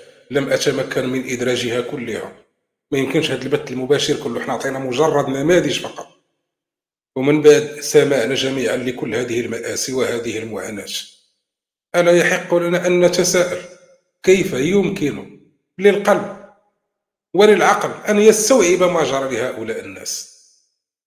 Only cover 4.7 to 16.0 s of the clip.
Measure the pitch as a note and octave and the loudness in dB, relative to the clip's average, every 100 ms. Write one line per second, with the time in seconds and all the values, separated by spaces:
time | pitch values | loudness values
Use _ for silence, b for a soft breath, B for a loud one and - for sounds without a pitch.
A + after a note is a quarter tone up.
4.7 | C3+ C3+ B2 D#3+ D3 C3 C3+ D3 F3 D3 | -6 -4 0 2 2 -2 -2 2 4 2
5.7 | - - - - _ _ _ _ _ _ | -4 -6 -12 -18 _ _ _ _ _ _
6.7 | _ _ _ _ C3 C3+ D3+ D3 D3 - | _ _ _ _ -4 2 6 8 6 4
7.7 | - - D3+ C#3 C3 A2+ C3 C3+ C3+ A2+ | -10 0 2 4 2 0 -2 -2 -2 -2
8.7 | B2+ B2+ B2 C3 A2 B2 A#2 A2+ A#2 A#2+ | -2 -4 -6 -6 -4 -4 -4 -4 -6 -6
9.7 | G2+ - B2+ A2 A#2 A#2 G#2+ A2+ G2+ G2 | -6 -4 -2 -2 -2 -4 -6 -8 -8 -10
10.7 | G2+ - - - _ _ _ _ _ _ | -10 -10 -12 -12 _ _ _ _ _ _
11.7 | _ _ F3 F3 F3 - F3+ - F3 F3 | _ _ 2 4 4 4 0 0 0 0
12.7 | F3 F3+ F3+ F3 F3+ F#3 C4+ - - - | 0 0 2 2 2 0 2 0 -4 -10
13.7 | - _ _ _ _ - F#3+ D#3+ B2+ D3+ | -20 _ _ _ _ 2 4 2 -2 0
14.7 | G3+ F3 - D3 G#2+ - - _ _ _ | 2 0 -2 -4 -6 -14 -20 _ _ _
15.7 | - G3+ G3 | 2 2 4